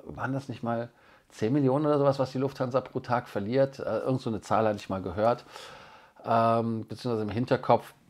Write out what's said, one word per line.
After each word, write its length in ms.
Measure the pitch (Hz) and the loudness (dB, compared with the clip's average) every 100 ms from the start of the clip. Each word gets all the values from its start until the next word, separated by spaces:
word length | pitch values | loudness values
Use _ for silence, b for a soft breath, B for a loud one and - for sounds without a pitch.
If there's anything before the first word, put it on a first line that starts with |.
| - | -14
waren 260 | - 127 | -10 -6
das 160 | 135 - | -6 -8
nicht 160 | 113 | -6
mal 240 | 117 117 120 b b b _ | -4 -4 -6 b b b _
zehn 240 | - 107 | -4 0
Millionen 340 | 147 131 135 151 | 2 4 4 2
oder 120 | 147 | 4
sowas, 200 | 139 139 | 4 2
was 140 | 131 | -2
die 60 | 131 | -2
Lufthansa 420 | 135 - 127 131 | -4 -2 -2 -2
pro 220 | - 123 | -2 -6
Tag 260 | - 120 - | -2 -2 -2
verliert? 500 | 107 101 131 135 - | -4 0 2 2 0
Äh, 180 | - 107 | -4 -2
irgend 220 | 123 127 | 0 -2
so 80 | 120 | -2
eine 100 | 104 | -6
Zahl 260 | - 107 110 | 0 2 4
hatte 120 | 104 | 0
ich 100 | - | -4
mal 140 | 95 | -6
gehört, 420 | 90 92 110 123 B B B B B B B - | -4 2 2 2 B B B B B B B -12
ähm, 640 | 113 113 113 117 117 113 107 | 0 4 4 2 0 -4 -6
beziehungsweise 360 | 107 123 110 | -6 -2 -2
im 60 | 107 | -2
Hinterkopf, 640 | 107 - 123 - 117 - - | -2 0 2 4 4 2 -18